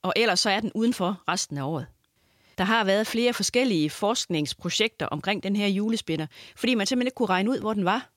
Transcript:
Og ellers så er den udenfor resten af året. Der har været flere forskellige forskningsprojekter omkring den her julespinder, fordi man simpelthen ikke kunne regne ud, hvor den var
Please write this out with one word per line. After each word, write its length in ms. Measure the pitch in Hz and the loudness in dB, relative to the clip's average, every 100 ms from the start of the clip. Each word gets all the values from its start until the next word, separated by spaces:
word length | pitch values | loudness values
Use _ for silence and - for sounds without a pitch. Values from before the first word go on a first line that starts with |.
Og 100 | 185 - | 0 2
ellers 240 | 233 180 | 2 2
så 100 | 220 | 2
er 100 | 196 | 0
den 120 | 220 | 0
udenfor 480 | - 226 240 180 190 - | 0 0 0 -2 -2 -4
resten 300 | 180 - 143 | -4 -4 -4
af 40 | |
året. 240 | 135 156 - _ _ _ _ _ _ - | -4 -4 -8 _ _ _ _ _ _ -2
Der 60 | |
har 200 | 190 226 | 2 2
været 220 | 196 196 220 | 4 2 2
flere 260 | 226 240 | 2 2
forskellige 580 | 240 196 240 262 175 151 | 2 0 2 2 2 0
forskningsprojekter 1160 | - 202 240 - 165 147 - 175 - 220 _ 156 | 0 0 0 -2 -2 -2 -4 -4 0 -2 _ -6
omkring 360 | 147 185 202 | -4 -4 -4
den 140 | 190 202 | -2 0
her 100 | 202 | 0
julespinder, 600 | 190 214 226 - 160 156 - - - | 0 0 -2 -2 -4 -4 -10 -20 -4
fordi 180 | 226 | 0
man 120 | 240 196 | 0 0
simpelthen 200 | 254 247 | 0 -2
ikke 80 | |
kunne 140 | - 196 | -2 0
regne 220 | 185 202 | 2 2
ud, 80 | 262 | -2
hvor 160 | 214 | -2
den 100 | 214 | 0
var 260 | 180 226 - | 0 0 -4